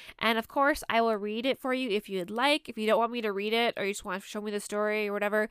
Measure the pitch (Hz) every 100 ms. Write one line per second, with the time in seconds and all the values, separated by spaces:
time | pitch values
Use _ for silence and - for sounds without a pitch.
0 | - - 220 226 226 - 277 294 - 226
1 | 233 214 208 214 247 254 262 254 254 202
2 | 208 190 175 214 262 302 - 226 214 214
3 | 226 240 220 196 208 226 233 - 196 202
4 | 214 185 - 214 208 208 - 208 214 214
5 | 208 202 208 214 214